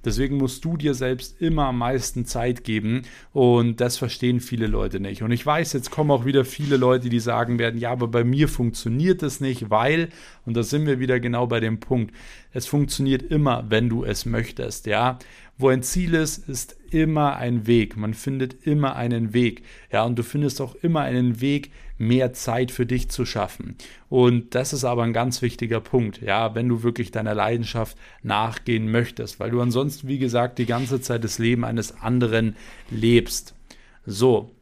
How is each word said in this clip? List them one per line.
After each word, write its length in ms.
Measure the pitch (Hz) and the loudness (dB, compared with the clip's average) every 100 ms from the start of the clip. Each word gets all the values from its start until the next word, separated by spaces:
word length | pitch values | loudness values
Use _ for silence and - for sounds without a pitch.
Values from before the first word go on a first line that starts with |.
Deswegen 320 | 120 110 - 139 | -2 -2 0 0
musst 260 | 131 131 | -2 -2
du 140 | 165 165 | -6 -2
dir 160 | 147 | -2
selbst 480 | 127 127 127 - - | 0 -2 -4 -8 -4
immer 240 | 165 160 | -2 0
am 140 | 139 123 | 0 0
meisten 460 | 120 135 - 127 | 0 -2 -2 -6
Zeit 380 | 117 120 120 123 | -4 -2 -2 -2
geben 380 | - 107 107 123 120 - - | -2 -2 0 -2 -4 -20 -6
und 480 | 143 123 120 120 113 | 4 6 6 4 2
das 160 | 123 - | -2 0
verstehen 420 | 123 - 123 123 | -6 -2 0 0
viele 280 | 123 117 110 | -2 -2 0
Leute 320 | 107 101 98 | 0 -2 -4
nicht. 240 | 98 95 | -6 -4
Und 80 | 110 | -2
ich 120 | 120 | -2
weiß, 300 | 147 156 160 | 0 0 0
jetzt 160 | 135 - | -4 -4
kommen 220 | - 151 | -2 2
auch 140 | 139 | 2
wieder 200 | 123 135 | 4 2
viele 320 | 127 - 147 139 | 2 -4 0 4
Leute, 320 | 127 127 123 | 4 2 2
die 100 | 117 | 0
sagen 380 | 113 117 117 120 | 0 0 0 0
werden, 220 | 117 117 | 0 -2
ja, 120 | 117 | -4
aber 160 | 123 120 | -2 0
bei 160 | 120 | 2
mir 240 | 120 135 147 | 2 4 2
funktioniert 760 | - 120 - 117 123 175 185 | 2 -2 -2 -4 0 2 2
das 180 | 147 - | 0 -2
nicht, 300 | 135 123 110 | -4 -4 2
weil, 380 | 107 127 160 165 - - - | 2 4 2 0 -8 -20 -14
und 100 | - | -4
da 60 | 117 | -2
sind 240 | 107 147 | 0 0
wir 140 | 151 131 | 2 0
wieder 200 | 127 127 | 2 0
genau 280 | 120 120 123 | 0 -2 0
bei 120 | 117 | 0
dem 200 | 110 110 | 0 -2
Punkt, 340 | - 127 110 - - - - | 0 0 0 -8 -20 -20 -12
es 140 | 127 - | -10 -2
funktioniert 560 | 147 139 - 135 131 | 0 0 0 0 0
immer, 420 | - 180 143 120 113 | 0 0 2 0 0
wenn 200 | 110 120 | 2 2
du 140 | 113 | 0
es 240 | 117 104 120 | -2 -4 -2
möchtest, 580 | 113 113 - 120 - | -4 -4 -6 -8 -8
ja. 320 | 107 104 123 127 - - - - | -2 0 0 -2 -14 -20 -20 2
Wo 120 | 131 | 4
ein 140 | 131 | 4
Ziel 320 | - 180 175 | 0 -2 0
ist, 340 | 165 156 - - | 0 0 -4 -10
ist 260 | 131 - - - | -10 -10 -16 -4
immer 460 | 160 156 151 147 | 0 2 2 0
ein 320 | - 123 120 107 | 0 -2 -2 4
Weg. 280 | 120 104 | 4 4
Man 200 | 110 107 | -2 -6
findet 500 | 113 - 135 131 - | -4 -6 -4 -4 -4
immer 300 | 160 147 139 | 0 2 0
einen 380 | 131 120 117 113 | -2 -2 0 2
Weg, 300 | 117 120 - - - - | 2 2 0 -18 -20 -2
ja, 120 | 107 | 0
und 140 | 117 120 | 2 0
du 60 | |
findest 360 | 117 143 147 - | -2 -2 -2 -2
auch 140 | 131 | -8
immer 260 | - 170 165 | -2 0 0
einen 380 | 135 123 123 113 | 0 0 0 0
Weg, 320 | 139 143 143 - - - | 0 -2 -4 -16 -16 -4
mehr 340 | 113 123 127 | 2 4 2
Zeit 380 | 123 - 117 127 | -2 -4 -2 -2
für 160 | - 117 | -2 -2
dich 220 | 127 - | 0 -2
zu 180 | - 120 | -4 -4
schaffen. 480 | 110 98 - - - - - _ | -2 -4 -6 -14 -14 -20 -20 _
Und 460 | 131 123 120 117 | 6 6 4 0
das 180 | 123 127 | -4 -2
ist 100 | 139 | -2
aber 200 | 127 120 | -2 0
ein 100 | 117 | 0
ganz 300 | 117 123 120 | 0 -2 -2
wichtiger 360 | 123 - 113 113 | -4 -4 -2 -2
Punkt, 400 | - 131 110 - | 0 0 0 -4
ja, 360 | 107 101 113 | -2 0 0
wenn 120 | 113 120 | -2 0
du 140 | 117 | 2
wirklich 300 | 120 117 117 | 0 -2 -6
deiner 240 | 113 110 | -4 -2
Leidenschaft 600 | 107 101 120 113 117 110 - - - | 0 0 0 -2 -4 -6 -8 -20 -12
nachgehen 680 | 110 104 113 110 - 113 110 | -2 0 0 -4 -2 0 2
möchtest, 500 | 117 120 - 110 - | 0 0 -6 -12 -8
weil 120 | 104 | -2
du 100 | 120 | 0
ansonsten, 460 | 123 120 143 147 131 | 2 0 -2 -6 -6
wie 100 | 139 | -4
gesagt, 400 | 127 120 120 - | 0 0 0 -2
die 80 | |
ganze 340 | 117 120 127 131 | -2 -2 -2 -4
Zeit 240 | 123 117 | -2 -4
das 140 | 110 - | -4 0
Leben 260 | 117 120 | 2 2
eines 380 | 117 117 104 - | 0 -4 -6 -6
anderen 540 | 113 123 120 113 113 - - - - | 0 2 2 2 0 -4 -18 -20 -10
lebst. 640 | 110 113 117 110 - - - - - - - | 0 6 6 4 -8 -10 -20 -20 -20 -20 -18
So. 460 | - 98 127 110 113 - | -10 2 4 4 0 -20